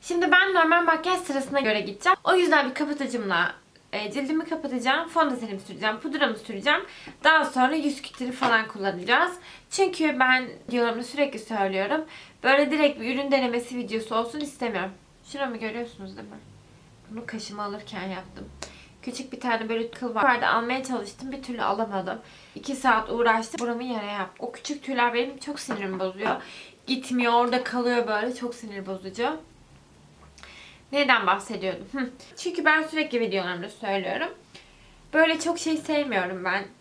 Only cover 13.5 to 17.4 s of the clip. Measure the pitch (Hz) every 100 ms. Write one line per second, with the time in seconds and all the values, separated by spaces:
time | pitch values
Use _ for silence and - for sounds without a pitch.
13.5 | 240 233 247 196 220 220 226 226 302 285
14.5 | - 240 196 190 - - - - 277 269
15.5 | 226 220 226 240 - 190 202 208 214 -
16.5 | - - - - - - 214 240 220